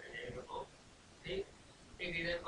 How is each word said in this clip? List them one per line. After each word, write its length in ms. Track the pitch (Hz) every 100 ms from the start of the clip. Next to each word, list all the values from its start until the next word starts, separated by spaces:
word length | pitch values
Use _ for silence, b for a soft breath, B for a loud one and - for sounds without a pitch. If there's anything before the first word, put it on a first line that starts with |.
এই 60 | - 120 120
এরকম, 340 | 123 - - - - - - - -
ঠিক 180 | 320 381 - - - - - -
এই 60 | 175 165
design 220 | 170 170